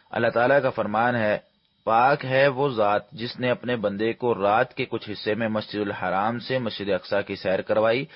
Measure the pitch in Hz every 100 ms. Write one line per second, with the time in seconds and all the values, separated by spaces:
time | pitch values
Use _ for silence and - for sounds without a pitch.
0 | _ - 117 113 123 143 131 113 104 107
1 | 120 120 107 104 - _ _ _ - 113
2 | 127 143 131 131 139 127 143 113 104 104
3 | - - 117 - 123 120 117 123 104 98
4 | 113 113 123 104 101 110 131 - 127 113
5 | - 101 - 107 113 107 104 104 101 101
6 | 92 90 107 120 110 131 113 - 101 92
7 | - 101 101 98 98 95 - 107 110 120
8 | 139